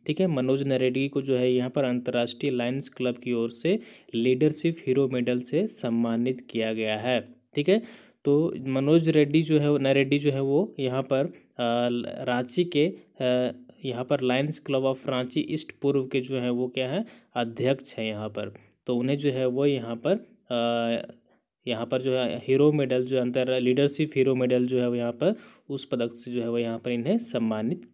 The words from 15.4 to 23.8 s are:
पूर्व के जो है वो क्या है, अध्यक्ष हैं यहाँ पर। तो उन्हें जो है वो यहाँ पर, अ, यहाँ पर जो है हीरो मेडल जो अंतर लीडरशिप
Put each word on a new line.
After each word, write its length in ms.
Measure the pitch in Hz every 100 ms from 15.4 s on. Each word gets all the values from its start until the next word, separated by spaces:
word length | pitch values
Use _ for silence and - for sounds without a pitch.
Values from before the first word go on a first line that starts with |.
| - 156 - -
पूर्व 260 | 139 143 131
के 140 | 135
जो 180 | 127 131
है 100 | 123
वो 180 | 123 127
क्या 220 | 131 127
है, 160 | 165 226 - _ 120
अध्यक्ष 600 | 117 113 123 139 - -
हैं 100 | 110
यहाँ 240 | 104 107
पर। 240 | 110 104 - - _ -
तो 80 | 123
उन्हें 220 | 127 143
जो 140 | 143
है 140 | 127 131
वो 200 | 127 143
यहाँ 360 | 135 117 117 147
पर, 60 | 208 - _ -
अ, 640 | 120 117 117 117 117 - - _ _ _ _ 127
यहाँ 180 | 113 120
पर 160 | 131
जो 160 | 131 127
है 200 | 123 131 131
हीरो 240 | 135 147
मेडल 340 | 151 131 127 127
जो 160 | 131
अंतर 400 | 123 127 127 127
लीडरशिप 500 | 123 127